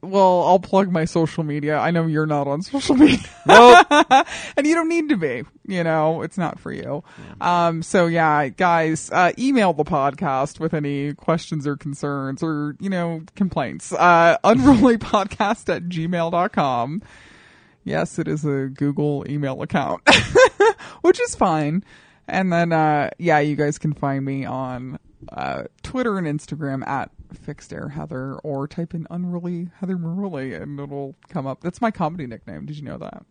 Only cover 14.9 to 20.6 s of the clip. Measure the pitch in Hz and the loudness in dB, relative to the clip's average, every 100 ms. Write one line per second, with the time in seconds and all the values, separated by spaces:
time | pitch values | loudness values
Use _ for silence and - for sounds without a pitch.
14.9 | 233 - 214 196 - 196 226 - 170 175 | 2 0 -2 -2 -4 -4 -4 -4 -4 -4
15.9 | 180 160 180 165 170 180 - 147 123 120 | -6 -4 -2 -2 -2 -2 0 0 0 -4
16.9 | 165 - - - - - _ _ _ - | -6 -10 -20 -20 -20 -20 _ _ _ -6
17.9 | 151 160 - 156 151 151 139 135 135 143 | -4 -4 -6 -6 -4 -2 -4 -4 -4 -4
18.9 | 143 147 143 - 147 143 131 151 170 95 | -2 -2 -2 -6 -6 -6 -6 -4 -2 -2
19.9 | - - - - - 508 - | -2 2 2 2 4 4 4